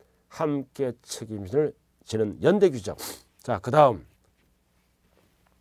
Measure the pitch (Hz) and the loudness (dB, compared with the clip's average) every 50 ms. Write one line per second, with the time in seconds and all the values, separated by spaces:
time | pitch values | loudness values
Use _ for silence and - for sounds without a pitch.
0 | _ _ _ _ _ _ - - 165 151 143 139 135 - _ - 139 123 120 _ | _ _ _ _ _ _ -8 -6 -4 -4 -4 -4 -6 -8 _ -6 -6 -6 -6 _
1 | _ - - - 113 110 110 101 98 90 117 147 151 135 - _ _ _ _ _ | _ -16 -14 -14 -12 -12 -10 -10 -8 -4 -2 0 0 -2 -4 _ _ _ _ _
2 | _ - 110 110 110 104 - 65 92 156 196 208 190 180 131 117 92 98 - - | _ -6 -2 -2 -2 -2 -2 0 2 2 4 6 4 4 2 0 -8 -10 -12 -10
3 | - - - - _ _ _ _ - - 113 95 - 123 131 156 147 131 110 87 | -12 -14 -16 -16 _ _ _ _ -6 -4 -4 -4 -2 2 6 6 6 6 4 0
4 | - - _ _ _ _ _ _ _ _ _ _ _ _ _ _ _ _ _ _ | -8 -18 _ _ _ _ _ _ _ _ _ _ _ _ _ _ _ _ _ _
5 | _ _ _ _ _ _ _ _ _ _ _ _ | _ _ _ _ _ _ _ _ _ _ _ _